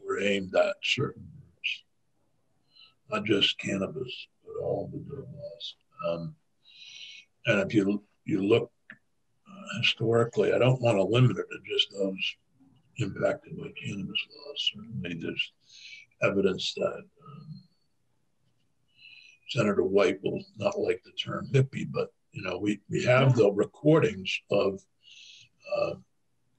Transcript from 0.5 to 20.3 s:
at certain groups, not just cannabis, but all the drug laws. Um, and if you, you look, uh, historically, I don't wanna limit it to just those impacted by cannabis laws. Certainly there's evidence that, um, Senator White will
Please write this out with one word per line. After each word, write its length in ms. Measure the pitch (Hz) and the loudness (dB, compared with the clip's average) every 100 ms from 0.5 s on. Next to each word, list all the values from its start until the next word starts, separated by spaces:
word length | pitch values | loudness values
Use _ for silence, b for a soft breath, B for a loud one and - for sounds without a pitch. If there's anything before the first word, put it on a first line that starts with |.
at 220 | 90 87 - | 2 2 0
certain 440 | - - - - - | -2 0 -2 -6 -18
groups, 540 | - - _ - - _ _ _ _ _ _ _ _ _ b b b - | -20 -20 _ -8 -8 _ _ _ _ _ _ _ _ _ b b b -8
not 140 | 107 | -6
just 340 | - 101 - - | 0 2 2 -2
cannabis, 720 | 95 98 95 - - - - _ - | -4 -2 -4 -4 -8 -10 -16 _ -12
but 160 | - | -8
all 260 | - - - | -4 -4 -6
the 100 | - | -10
drug 260 | - - - | -12 -14 -14
laws. 440 | 587 587 - - - _ - 85 | -14 -14 -14 -16 -16 _ -8 -4
Um, 260 | 85 - - _ _ B B B B B B B _ 120 | -4 -6 -12 _ _ B B B B B B B _ 0
and 140 | 104 | 0
if 140 | 95 | 2
you, 280 | 107 98 104 _ _ | 2 2 0 _ _
you 180 | - 98 | -4 0
look, 280 | 101 117 120 _ _ | 4 2 2 _ _
uh, 880 | - _ _ _ _ _ - - - | -20 _ _ _ _ _ -20 -12 -2
historically, 720 | - - 113 117 117 - 90 | 0 0 2 4 2 2 2
I 40 | - | 4
don't 220 | 123 131 | 4 4
wanna 240 | 117 101 | 4 4
limit 320 | 92 120 123 90 | 4 6 6 4
it 100 | - | -6
to 80 | - - | -10 -6
just 220 | - - | -2 -2
those 440 | 101 95 95 - - _ _ _ _ _ - | 0 -4 -2 -6 -8 _ _ _ _ _ -6
impacted 600 | 101 95 - - - - | -6 0 -2 -2 -6 -12
by 120 | - - | -12 -10
cannabis 420 | - - - - - | -10 -8 -6 -6 -8
laws. 420 | - - - - | -12 -14 -4 -4
Certainly 400 | 104 107 - 87 85 | -4 -10 -8 -6 -6
there's 320 | 85 - - _ B B B B B - | -6 -6 -8 _ B B B B B -2
evidence 500 | 110 98 95 - - | 0 2 2 0 -4
that, 300 | - - - - _ - | -4 -4 -4 -14 _ -20
um, 340 | - 151 - - _ _ _ _ _ _ _ _ _ _ _ _ B B B B B - | -18 -16 -18 -20 _ _ _ _ _ _ _ _ _ _ _ _ B B B B B -8
Senator 340 | - 104 95 | -2 0 2
White 340 | 92 98 92 - | 4 4 4 2
will 200 | - | -2